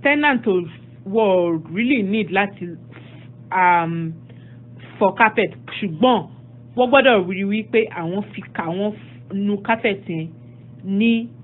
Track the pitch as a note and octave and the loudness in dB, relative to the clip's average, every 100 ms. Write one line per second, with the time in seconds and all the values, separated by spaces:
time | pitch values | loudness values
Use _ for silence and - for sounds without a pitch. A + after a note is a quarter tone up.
0 | C#4+ D4 D4 B3+ A#3 F3+ F3 - - - | 2 2 2 0 0 0 -2 -12 -20 -18
1 | - G#3 G#3+ F#3 F3 E3 E3 E3+ A#3+ C4+ | -4 0 4 4 2 -2 -4 -4 0 0
2 | F#3+ A3 G3 F#3 G3+ - F3 E3+ - - | 0 -2 0 0 -2 -4 -12 -12 -18 -20
3 | - - - - - F#3 F3+ F3 E3 E3 | -20 -20 -20 -20 -6 2 4 4 2 -4
4 | E3 D#3+ - - - - - - - - | -6 -8 -16 -20 -20 -20 -20 -20 -20 0
5 | G3+ F#3+ A3 A3 F#3 - - - G3+ D#3 | 0 4 2 4 -2 -4 -16 -8 -8 2
6 | B3+ A3+ E3+ - - - - - B3 C4+ | 4 4 0 -14 -20 -20 -14 0 4 6
7 | C4+ A3+ F3+ F#3+ G3 G#3+ G#3+ A3+ A3 - | 6 4 2 -4 -2 -4 0 0 0 -4
8 | E3 F#3+ G3+ - - - E3 F3+ G#3 G#3 | -6 -6 -8 -12 -12 -8 -6 -4 -4 -6
9 | - - - G3 G3+ G3+ G3+ A3+ A3+ G3 | -16 -20 -10 -6 -2 -4 -2 -2 0 -4
10 | - E3 D#3+ - - - - - F#3 G3 | -6 -8 -8 -12 -20 -20 -20 -16 -4 0
11 | A3+ A3+ A#3 - | 2 2 -2 -12